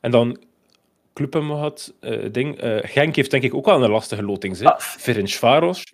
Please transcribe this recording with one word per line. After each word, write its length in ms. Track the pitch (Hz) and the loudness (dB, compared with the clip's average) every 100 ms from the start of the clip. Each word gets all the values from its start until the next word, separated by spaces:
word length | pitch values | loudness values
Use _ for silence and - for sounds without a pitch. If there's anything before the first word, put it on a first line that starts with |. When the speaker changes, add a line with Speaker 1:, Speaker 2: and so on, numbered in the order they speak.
Speaker 1:
En 100 | 113 | 2
dan 280 | 120 120 - _ _ _ _ _ _ _ | 4 4 -2 _ _ _ _ _ _ _
club 180 | - 139 | -8 -4
hebben 180 | 160 151 | -4 -4
we 60 | 147 | -4
gehad, 360 | 147 151 - - | -6 -8 -16 -14
eh, 320 | - 113 - | -8 -6 -6
ding. 240 | 110 143 - | -4 -4 -4
Eh, 180 | 120 110 | -4 -4
Genk 340 | - - 156 143 | -2 0 0 0
heeft 140 | 135 | 0
denk 120 | 139 | 0
ik 120 | 123 | 0
ook 100 | 135 139 | 0 4
wel 180 | 170 | 4
een 60 | 117 | 4
lastige 320 | 107 - 107 | 2 -2 -6
loting, 360 | 104 98 98 92 | -6 -6 -6 0
hè. 60 | |
Speaker 2:
Ah. 140 | 110 - | 2 2
Speaker 1:
Ferencvaros, 1040 | - - - 110 98 - 117 143 170 185 - | -4 -6 -2 0 -2 0 4 4 4 -2 -10